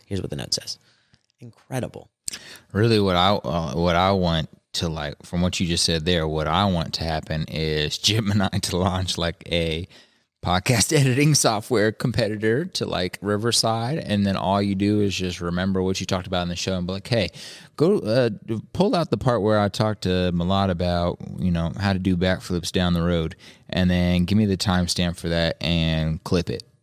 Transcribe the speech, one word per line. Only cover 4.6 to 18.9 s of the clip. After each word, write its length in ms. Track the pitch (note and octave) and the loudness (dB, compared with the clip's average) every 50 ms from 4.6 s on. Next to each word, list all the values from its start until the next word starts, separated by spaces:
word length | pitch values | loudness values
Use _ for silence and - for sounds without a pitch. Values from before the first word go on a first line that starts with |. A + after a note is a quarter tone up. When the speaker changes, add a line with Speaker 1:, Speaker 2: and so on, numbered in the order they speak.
| _ _ - | _ _ -6
Speaker 2:
to, 140 | - F2+ E2+ | -4 -4 -4
like, 260 | D#2+ D#2+ D2+ D2 - - - | -4 -4 -6 -8 -10 -12 -12
from 160 | - - F2 | -6 -2 0
what 200 | F2+ F2+ F2 - | 0 0 0 0
you 60 | F#2+ E2 | -2 0
just 160 | E2+ E2+ - | 0 0 0
said 200 | - E2 D#2+ D#2 | 0 0 0 0
there, 220 | F2+ F2+ E2+ D#2 | 2 2 2 2
what 220 | D#2 D#2 D#2 D#2 D#2 | 0 -2 -2 0 0
I 160 | D#2+ F#2 G#2 | 2 2 2
want 300 | G2+ F2+ E2 D2+ - - | 2 2 0 -2 -4 -6
to 100 | - E2 | -6 -4
happen 400 | D#2+ D#2+ D#2 - - D#2+ D#2 D2+ - | -4 -4 -4 -4 -4 -4 -4 -4 -4
is 480 | A#1+ D2 D#2+ D#2 D#2 D2+ D2+ D2+ - - | -4 -4 -2 -2 0 0 -2 -2 -4 -2
<laughs> 100 | - - | 0 0
Gemini 400 | G#2 A2+ A2 G2+ G2+ G#2+ F#2+ F#2 | 0 2 0 0 2 2 0 0
to 280 | - G2+ - - - | -2 -4 -4 -2 -2
launch, 400 | F2 F#2 G2+ F2+ F#2 F2+ E2+ - F2 | 0 0 0 0 -2 -2 -4 -4 -2
like, 240 | F2 E2+ D#2+ - - | -4 -4 -4 -6 -6
a 400 | - E2+ E2+ E2 E2 D#2+ D#2+ F2+ - - - - _ _ _ _ _ _ _ - | -4 -2 -2 0 -2 -2 -4 -6 -10 -14 -20 -20 _ _ _ _ _ _ _ -2
podcast 480 | F#2 F2 F#2 - - B2 G#2+ F#2+ - D#3 | 0 0 0 2 0 0 0 2 2 2
<laughs> 60 | D3 | 4
editing 360 | C3+ C3 A#2+ C3+ D3 D#3 D3 | 4 4 4 4 4 4 4
software 580 | - - B2+ A2 G2+ G#2 - B2+ G#2 G#2 A2 G2+ | 4 4 2 0 0 -2 -2 0 2 2 2 0
competitor 720 | - - C3 A2 B2 A2+ G2+ G#2+ G#2 G#2+ A2 A2+ C3+ F3 | 0 -2 -2 0 0 0 0 -2 0 0 0 0 0 -2
to, 200 | F#3 - - - | -4 -6 -6 -4
like, 320 | - E2 E2+ F#2 F2+ - - - | -4 -2 -2 -2 -4 -6 -4 -2
Riverside, 760 | G2+ G#2 G#2 A2 A#2+ A2 - - A2+ A2+ A2+ A#2 A#2+ D#3 - | -2 0 0 0 0 0 2 2 0 0 -2 -2 -4 -4 -4
and 280 | - - G#2 G#2 G2+ | -2 0 0 2 2
then 100 | G2 F#2+ | 2 0
all 240 | - B1 F#2 G2 G2+ | 0 0 0 2 2
you 140 | G#2 G2+ G2 | 2 0 0
do 260 | F#2+ G2+ G2+ G#2+ G#2 | 2 2 2 2 2
is 140 | G#2 G2 F#2 | 2 0 0
just 260 | F#2 F#2 F2+ F2 - | -2 -4 -4 -4 -4
remember 400 | E2+ E2+ F2 F2 F#2 G2 F#2+ F#2 F#2 | -4 -4 -2 -2 0 0 0 0 0
what 180 | F#2+ F#2+ - | 0 0 -2
you 60 | F#2+ | -2
talked 200 | - G2 F#2 F2 | -2 -2 -4 -2
about 160 | F#2 F#2 F2+ F2 | -4 -4 -4 -2
in 60 | F2 | -4
the 80 | F2 | -4
show 200 | F2 - F#2+ F#2+ | -6 -4 -4 -4
and 100 | F#2 F2+ F2 | -2 -4 -4
be 60 | F#2+ | -6
like, 120 | G2 - | -8 -4
"Hey, 220 | - A#2+ A#2 F#2+ E2 - - - - - - - - _ | -2 0 0 0 0 -4 -10 -16 -18 -18 -20 -20 -16 _
go, 220 | - C#3+ F3+ G#3+ - | 0 2 2 2 2
uh, 300 | - G#2 A2 C3 B2 A#2 G2+ - - - A2+ G#2+ - - - | 0 0 2 2 2 2 0 -4 -6 -6 -6 -6 -8 -6 -2
pull 240 | - F#3 G#3 | 0 2 2